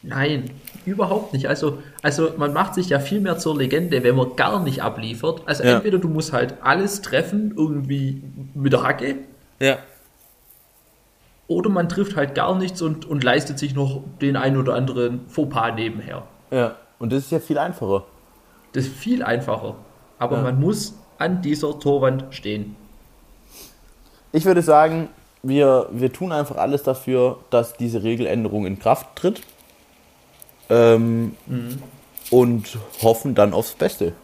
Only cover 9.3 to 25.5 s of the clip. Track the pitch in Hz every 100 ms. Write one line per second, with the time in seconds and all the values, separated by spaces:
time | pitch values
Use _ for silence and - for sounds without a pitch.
9.3 | - _ _ 135 131 - - _ _ _
10.3 | _ _ - _ _ _ _ _ _ _
11.3 | _ _ 170 208 185 170 - 202 - 139
12.3 | - - 185 185 185 160 156 - 147 127
13.3 | 135 147 139 143 135 139 135 - - 139
14.3 | 135 131 135 123 117 131 123 120 123 -
15.3 | - 139 117 113 113 113 104 - - -
16.3 | - _ 131 117 - - _ 117 135 135
17.3 | 165 - 143 160 180 101 98 - - _
18.3 | _ _ _ _ - 135 - 220 247 -
19.3 | 120 135 107 110 104 - - _ _ 120
20.3 | 131 120 131 160 214 - - - _ 165
21.3 | 180 160 147 147 147 143 143 131 135 -
22.3 | - 104 107 104 - - - - _ -
23.3 | - _ - - - - _ - _ _
24.3 | 151 185 175 160 151 160 165 160 - -
25.3 | _ 131